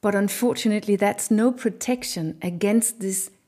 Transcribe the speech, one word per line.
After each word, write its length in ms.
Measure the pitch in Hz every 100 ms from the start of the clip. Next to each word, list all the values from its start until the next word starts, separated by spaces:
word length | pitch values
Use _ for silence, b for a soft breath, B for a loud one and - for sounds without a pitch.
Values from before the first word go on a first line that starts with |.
But 140 | 214
unfortunately, 800 | 196 202 - 240 - 226 214 208 202
that's 340 | 202 208 -
no 220 | 214 233
protection 840 | 247 226 - - 247 - - 160 160
against 580 | 180 175 202 220 226 -
this 300 | 190 190 - _